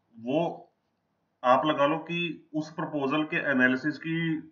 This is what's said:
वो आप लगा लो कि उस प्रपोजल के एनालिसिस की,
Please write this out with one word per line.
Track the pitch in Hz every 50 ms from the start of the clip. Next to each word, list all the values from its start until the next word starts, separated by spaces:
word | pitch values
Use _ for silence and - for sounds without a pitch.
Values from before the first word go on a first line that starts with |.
| _ _ 117 117
वो | 113 120 139 156 175 160 - - - - _ _ _ _ _ _ _ _ _ _ _ _ _ _ -
आप | 123 127 135 147
लगा | 156 151 139 143
लो | 143 156 165
कि | - - 170 170 175 170 - - - _ -
उस | 156 151 - -
प्रपोजल | - 160 151 151 147 135 131 143 156 156
के | 151 170 165
एनालिसिस | - 147 139 127 127 127 131 131 - 156 147 131
की, | - 165 165 165 165 165 160 156 - -